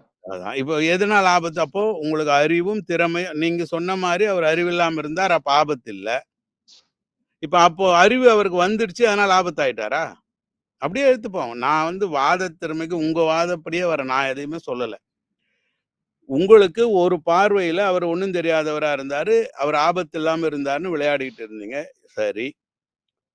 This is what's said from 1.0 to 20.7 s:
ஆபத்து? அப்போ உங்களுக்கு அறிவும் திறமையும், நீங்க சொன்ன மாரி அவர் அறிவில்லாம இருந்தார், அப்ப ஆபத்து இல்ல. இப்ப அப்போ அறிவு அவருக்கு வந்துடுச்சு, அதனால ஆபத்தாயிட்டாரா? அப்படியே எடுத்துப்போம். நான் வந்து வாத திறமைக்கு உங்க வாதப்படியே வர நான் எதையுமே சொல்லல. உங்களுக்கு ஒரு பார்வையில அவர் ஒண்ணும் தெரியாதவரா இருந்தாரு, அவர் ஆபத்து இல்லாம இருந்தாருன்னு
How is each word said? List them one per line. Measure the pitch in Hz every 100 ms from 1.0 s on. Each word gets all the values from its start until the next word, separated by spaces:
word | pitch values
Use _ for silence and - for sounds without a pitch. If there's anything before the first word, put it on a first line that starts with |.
| 208 208 185
ஆபத்து? | 180 165 160
அப்போ | 156 196 214 180
உங்களுக்கு | 151 156 151
அறிவும் | 143 156 170 180 214
திறமையும், | 175 165 170 170 185 151
நீங்க | 165 170
சொன்ன | 170 165 180 190
மாரி | 180 180 208
அவர் | 185 156
அறிவில்லாம | 165 175 175 170 156
இருந்தார், | 147 165 190
அப்ப | 165 143
ஆபத்து | 143 151 135 117
இல்ல. | 98 101 127 - _ _ _ _ - _ _ _ _ _ _
இப்ப | 151 180
அப்போ | 175 165 190 175
அறிவு | 196 254 247
அவருக்கு | 214 190 180
வந்துடுச்சு, | 180 214 220 175
அதனால | 233 202 202
ஆபத்தாயிட்டாரா? | 185 175 156 139 113 107 143 147 90 _ _ _ _ _ -
அப்படியே | 147 214 277
எடுத்துப்போம். | 254 220 180 123 120
நான் | 127 156 160
வந்து | 190 196
வாத | 143 143 180 185
திறமைக்கு | - 160 160 160 175
உங்க | 156 165 160
வாதப்படியே | 160 175 175 160 170 175
வர | 151
நான் | 131 131 135
எதையுமே | 135 143 165
சொல்லல. | - 123 117 98 _ _ _ _ _ _ _ _ _ _ _ _ -
உங்களுக்கு | 135 196 220 190 190 233
ஒரு | 190 175 175
பார்வையில | 170 175 202 202 170 170 202
அவர் | 180
ஒண்ணும் | 170 170 196
தெரியாதவரா | 175 165 160 156 151 151
இருந்தாரு, | 139 135 143 170 226 214 -
அவர் | 143 147
ஆபத்து | 160 175 170 165
இல்லாம | 156 160 160
இருந்தாருன்னு | 147 139